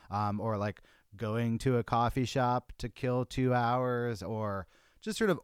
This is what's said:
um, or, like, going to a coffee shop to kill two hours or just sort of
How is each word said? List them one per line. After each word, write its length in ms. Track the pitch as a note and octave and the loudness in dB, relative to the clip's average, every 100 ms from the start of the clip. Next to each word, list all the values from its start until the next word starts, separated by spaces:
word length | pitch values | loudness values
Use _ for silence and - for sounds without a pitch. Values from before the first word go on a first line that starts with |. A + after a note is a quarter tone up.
| - | -6
um, 280 | G2+ G#2 G2+ | -2 0 0
or, 180 | A2 G#2+ | -2 0
like, 240 | G#2 - - _ _ G2 | -2 -6 -14 _ _ -8
going 400 | G#2+ A2+ A#2 A2+ | -4 0 0 0
to 200 | C3+ A#2+ | 2 2
a 60 | |
coffee 420 | - A#2 A#2+ C3+ B2 | 2 2 2 2 0
shop 480 | C3+ B2 B2 - - | 2 2 0 -4 -10
to 120 | B2 | -10
kill 340 | - B2+ B2 B2 | -4 -2 0 -2
two 260 | - B2+ | 0 2
hours 680 | B2 A#2+ B2+ B2+ A#2+ A#2+ G#2 | 4 2 2 0 0 -2 -4
or 460 | F#2 A2 G#2 G2 - _ _ _ | -6 -4 -4 -4 -8 _ _ _
just 160 | G#3+ G#3 | -6 0
sort 120 | G#3+ | 2
of 80 | D#3 | 0